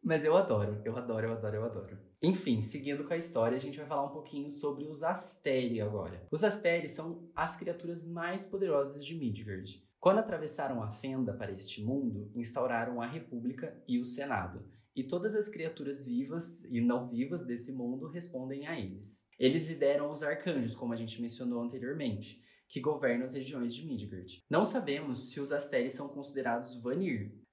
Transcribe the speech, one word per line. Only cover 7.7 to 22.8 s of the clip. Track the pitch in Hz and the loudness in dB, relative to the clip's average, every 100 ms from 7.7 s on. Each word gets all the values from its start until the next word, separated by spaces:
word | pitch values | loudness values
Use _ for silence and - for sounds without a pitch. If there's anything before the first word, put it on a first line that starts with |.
| 170 170 170 165 | -4 -4 -6 -6
mais | 170 170 190 - | -4 -4 -4 -4
poderosas | 196 190 147 139 147 | -2 4 4 2 -2
de | 143 165 | -8 -2
Midgard. | 127 104 107 95 95 - _ _ | -2 -2 -6 -8 -8 -14 _ _
Quando | 180 208 | 6 6
atravessaram | 220 165 156 - 139 123 | 4 -2 -4 -2 -2 -2
a | 110 | -4
fenda | - 135 131 117 | -4 -4 0 0
para | 101 101 | -2 -6
este | 95 - - | -6 -6 -4
mundo, | 107 139 127 101 104 113 | 0 0 0 -2 -6 -4
instauraram | 113 135 127 117 117 120 | -4 0 2 2 0 -2
a | 120 | -4
República | 131 - 120 117 - 160 - - | -6 -6 -4 -4 -4 -8 -8 0
e | 123 | 0
o | 123 | 0
Senado. | - 139 107 90 90 - - _ - | -4 0 0 0 -6 -12 -18 _ -6
E | |
todas | 131 175 208 208 | -2 0 2 2
as | 208 | 0
criaturas | 165 160 160 139 135 127 | -2 -6 -4 -6 -6 0
vivas | 120 131 170 - - - | 0 0 -2 -4 -8 -2
e | 120 | 4
não | 120 123 120 | 6 4 2
vivas | 120 139 170 | -2 0 -2
desse | 123 120 135 | -2 -4 -4
mundo | 131 120 131 156 | -4 -2 -4 -6
respondem | 165 170 131 131 139 147 | -8 -6 -6 -4 -6 -4
a | 165 | -6
eles. | 95 95 - - - _ | -6 -8 -10 -10 -12 _
Eles | 131 156 156 | 8 8 2
lideram | 160 143 143 147 | 4 4 6 2
os | 151 | 0
arcanjos, | 151 151 180 147 113 - | 0 0 2 2 0 0
como | 120 | -2
a | 117 | -2
gente | 113 - | -4 -4
mencionou | 120 - 123 120 | -6 -2 -2 0
anteriormente, | 120 - 120 160 135 101 - - _ _ _ | -2 -4 -4 0 0 -2 -6 -14 _ _ _
que | |
governam | - | -2